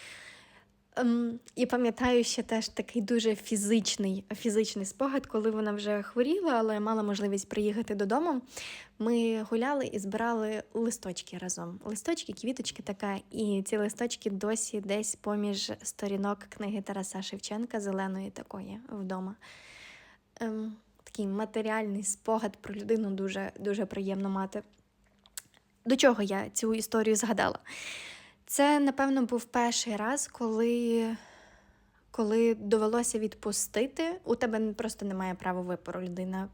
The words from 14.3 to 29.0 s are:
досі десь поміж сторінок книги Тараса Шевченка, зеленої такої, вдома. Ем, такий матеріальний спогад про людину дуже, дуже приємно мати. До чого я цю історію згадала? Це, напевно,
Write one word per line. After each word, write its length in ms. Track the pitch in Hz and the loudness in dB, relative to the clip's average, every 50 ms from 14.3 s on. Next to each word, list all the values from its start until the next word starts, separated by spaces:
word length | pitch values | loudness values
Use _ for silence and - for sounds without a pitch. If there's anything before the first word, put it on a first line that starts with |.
досі 500 | 202 190 208 208 220 220 - - - 208 | -2 0 0 0 0 0 -2 -4 -4 -4
десь 340 | 196 196 196 214 214 - - | -2 -2 -2 -2 -2 -2 -6
поміж 580 | - - 208 208 208 208 208 196 196 - - 208 - - | -4 -2 -2 0 0 0 0 0 -2 -2 -4 -6 -6 -8
сторінок 560 | - - - 208 202 196 196 196 202 202 202 | -10 -8 -4 -4 -2 0 0 0 0 -2 -2
книги 440 | - - - - 208 202 214 202 196 | -6 -14 -10 -6 -4 -4 -4 -4 -4
Тараса 400 | - 196 196 190 - - 190 196 | -4 -4 -4 -4 -6 -6 -6 -6
Шевченка, 580 | - 202 196 - - 208 214 240 240 - 220 | -6 -8 -8 -8 -6 -4 -4 -4 -4 -4 -4
зеленої 500 | 202 196 190 190 190 190 190 190 196 202 | -2 -2 -2 -2 -2 -2 -2 -4 -6 -6
такої, 500 | 190 - - - - 196 196 196 196 226 247 269 | -8 -10 -12 -12 -10 -12 -10 -10 -12 -12 -12 -10
вдома. 460 | 220 202 190 185 190 185 190 190 214 - - - - - - - - - - - - - - - - _ _ _ - - | -8 -8 -6 -4 -4 -4 -6 -6 -8 -12 -16 -20 -20 -20 -20 -20 -20 -20 -20 -20 -20 -20 -20 -20 -20 _ _ _ -10 -6
Ем, 360 | 233 220 220 220 220 220 214 - _ _ _ _ - | -4 -4 -4 -4 -6 -6 -8 -12 _ _ _ _ -20
такий 220 | - - - 202 | -12 -6 -4 -2
матеріальний 760 | 196 196 208 220 208 - 226 214 220 214 220 214 208 196 208 196 | -2 0 -2 -2 -2 -2 -2 0 0 0 0 0 0 -2 -2 -2
спогад 540 | - - - - 220 220 226 226 196 - | -4 -4 -4 0 0 0 2 0 -2 -4
про 180 | - - - 202 | -6 -12 -10 -8
людину 360 | 208 202 208 226 220 220 196 | -4 0 2 2 2 2 0
дуже, 420 | 196 190 196 196 190 196 196 - - - | 0 0 -2 -2 -2 -2 -4 -6 -6 -6
дуже 260 | 196 208 202 214 196 | -2 -2 0 0 -2
приємно 440 | 190 - 202 196 190 196 196 196 196 | -2 -4 -4 -2 -2 -2 0 0 0
мати. 320 | 190 190 190 190 - 208 - - _ _ _ _ _ _ _ _ _ _ _ - - - - _ _ - _ _ _ _ - | 0 0 -2 -2 -4 -8 -10 -10 _ _ _ _ _ _ _ _ _ _ _ -18 -16 -16 -16 _ _ -20 _ _ _ _ 0
До 120 | 226 269 | 2 4
чого 260 | 262 294 262 240 208 202 | 6 8 6 6 6 2
я 280 | 190 196 196 - - | 0 0 -2 -2 -2
цю 240 | - - 226 220 220 | -4 -2 0 0 0
історію 420 | 220 214 - - 220 220 220 220 | 0 -2 0 2 2 4 4 4
згадала? 420 | 208 - 220 220 196 202 - - - - - - - - - - - - - - - - - - _ _ - | 4 2 2 2 2 2 0 0 -4 -8 -12 -12 -12 -10 -10 -12 -12 -12 -14 -16 -18 -20 -20 -20 _ _ -2
Це, 300 | - - 285 285 294 294 | 2 4 6 6 8 6
напевно, 420 | 285 277 262 277 | 6 4 4 4